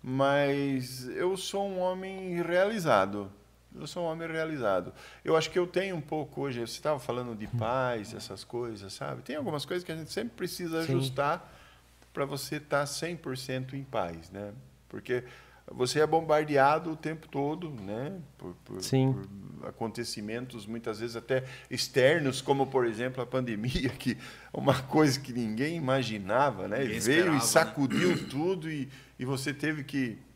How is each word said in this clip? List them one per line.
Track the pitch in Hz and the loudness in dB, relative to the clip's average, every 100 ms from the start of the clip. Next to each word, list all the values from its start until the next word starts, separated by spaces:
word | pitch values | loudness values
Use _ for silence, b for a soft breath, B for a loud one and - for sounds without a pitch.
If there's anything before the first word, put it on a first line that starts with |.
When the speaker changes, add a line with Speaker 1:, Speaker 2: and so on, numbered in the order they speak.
Speaker 1:
mas | 127 131 139 143 143 139 139 135 123 127 127 | -2 2 4 6 4 2 0 0 -4 -8 -6
eu | - 180 185 | -2 0 0
sou | - 196 202 | -4 -4 -2
um | 185 | -2
homem | 180 185 190 190 190 175 | -2 -2 -6 -8 -4 -2
realizado. | 170 180 202 226 160 107 98 104 98 - - _ _ | 2 4 4 2 6 6 6 0 -6 -12 -20 _ _
Eu | - 147 | -14 -10
sou | - | -4
um | 170 | -4
homem | 160 165 | -4 -4
realizado. | 160 160 151 113 92 90 B B B | -2 -2 0 2 2 0 B B B
Eu | - 160 | 2 2
acho | 156 | 4
que | 185 | 0
eu | 175 | 0
tenho | 180 196 175 | 0 -2 -4
um | |
pouco | 139 156 143 - | -4 -4 -4 -4
hoje, | 139 120 | -4 -4
você | 113 - | -6 -4
tava | 147 147 | -2 -2
falando | 131 123 123 110 | -2 -4 -4 -6
de | 104 | -4
paz, | 117 110 131 127 120 104 | -2 0 2 2 -2 -6
essas | 104 - 95 | -10 -10 -12
coisas, | - 120 120 107 98 | -8 -6 -6 -8 -12
sabe? | - 139 127 | -10 -8 -8
Tem | 131 | -8
algumas | 294 247 151 | -6 -4 -4
coisas | 135 180 | -4 -6
que | 180 | -6
a | 160 | -10
gente | 156 | -6
sempre | - 233 - | -6 -6 -6
precisa | 180 - 175 165 | -8 -6 -4 -2
Speaker 2:
Sim. | 165 | 0
Speaker 1:
ajustar | 131 135 131 143 175 B B B B B B _ | 0 0 0 0 0 B B B B B B _
pra | - | -4
você | 143 143 - 151 | -4 -4 -6 -8
tá | 147 143 143 | 0 0 0
cem | - 165 170 | -4 -6 -6
por | - 131 | -6 -8
cento | - 131 131 | -4 -6 -4
em | 139 | -8
paz, | 135 113 87 82 80 | -4 -2 -2 -4 -12
né? | 95 104 117 - - _ | -10 -10 -12 -20 -20 _
Porque | 110 - 123 123 B B B - | -14 -4 -4 -4 B B B -16
você | 123 127 147 | -2 0 4
é | 156 | 4
bombardeado | 160 160 151 151 143 135 156 170 | 4 4 2 4 6 6 6 0
o | 156 | -6
tempo | 156 160 - | -6 -8 -6
todo, | 143 143 160 170 | -2 -2 -2 -8
né? | 131 95 107 139 190 139 - | -8 -6 -6 -6 -8 -14 -14
Por, | 87 87 | -14 -14
por, | - 98 | -12 -8
Speaker 2:
Sim. | 92 131 131 | 2 4 4
Speaker 1:
por | 131 95 101 95 - 110 | 2 -4 -12 -14 -12 -12
acontecimentos, | - 113 107 117 - 104 113 131 120 101 | -6 -6 -4 -8 -6 -6 -6 -8 -12 -8
muitas | 117 117 107 | -8 -6 -6
vezes | 120 | -6
até | 113 - 131 131 B B | -8 0 0 0 B B
externos, | 123 - 139 127 165 143 123 | -6 0 6 6 6 2 -2
como, | - 139 131 | 2 2 4
por | 131 | 4
exemplo, | 120 107 123 131 | 2 0 -4 -4
a | 117 | -2
pandemia, | 131 123 104 117 180 127 | -2 -2 -2 -2 0 -2
<laughs> | - | -2
que | - 110 B B B | -2 -2 B B B
é | - | 0
uma | 135 131 | 2 2
coisa | - 156 151 131 | 4 6 6 4
que | - | -2
ninguém | 120 113 110 147 170 | -4 -2 0 -2 0
imaginava, | 135 135 110 107 95 117 143 101 98 | 2 2 2 -4 2 4 4 2 -2
né? | 110 | 0
Speaker 3:
Ninguém | 135 113 | 0 0
Speaker 1:
Veio | 107 151 | 4 6
Speaker 3:
esperava, | 180 147 | 6 4
Speaker 1:
e | |
Speaker 3:
né? | 120 | 6
Speaker 1:
sacudiu | 160 160 - 135 139 180 156 - | 6 4 2 2 4 4 2 -2
tudo | 131 170 190 160 | -2 0 0 -4
e, | 156 135 B B - | -6 -6 B B -8
e | |
você | 127 135 139 | -4 -2 -2
teve | 131 151 156 | -2 -2 -2
que | 131 143 127 104 - | -4 -2 -2 -4 -16